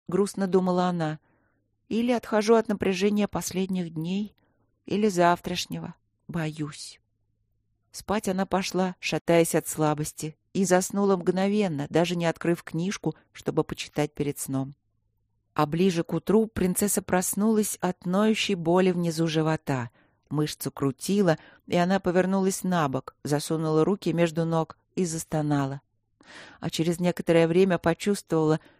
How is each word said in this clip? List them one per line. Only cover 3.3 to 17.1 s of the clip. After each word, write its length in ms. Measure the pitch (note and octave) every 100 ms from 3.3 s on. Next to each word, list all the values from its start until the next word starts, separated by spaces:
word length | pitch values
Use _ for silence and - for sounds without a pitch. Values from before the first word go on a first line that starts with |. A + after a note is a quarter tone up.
| - - F3+ F#3+ F#3 E3+
дней, 420 | D#3+ E3 F#3+ G#3 _ _ _ _ _ -
или 220 | G3 G#3+
завтрашнего. 880 | F3 F3 F3 - F3 - E3 E3+ - _ _ -
Боюсь". 720 | E3+ D#3 D#3 D3+ - - - _ _ _ _ _ _ _ _ _
Спать 360 | - - G#3 G3+
она 180 | F#3 F#3+
пошла, 500 | F#3 F#3+ F3+ F#3 -
шатаясь 560 | - D#3 - E3+ E3 D#3+
от 120 | -
слабости, 680 | - D3+ D3 D3+ - D#3 - _
и 120 | F3+ F#3
заснула 500 | F3+ F#3+ G3+ G3+ F#3
мгновенно, 720 | F3 F3+ G3 G#3 G3 C#3+ C#3+
даже 260 | D3+ F3 F3
не 100 | E3+
открыв 380 | - E3 E3+
книжку, 520 | - D#3+ F3+ - D#3+ - _
чтобы 320 | - - D#3
почитать 500 | D3+ - - - D3
перед 260 | - C#3+ -
сном. 360 | - C3+ C#3 - _ _ _ _ _ _ _
А 120 | - D3+
ближе 380 | E3 F#3+ E3+
к 100 | -
утру 340 | E3 - A3 A3
принцесса 540 | - F#3 F3+ G#3 -
проснулась 760 | -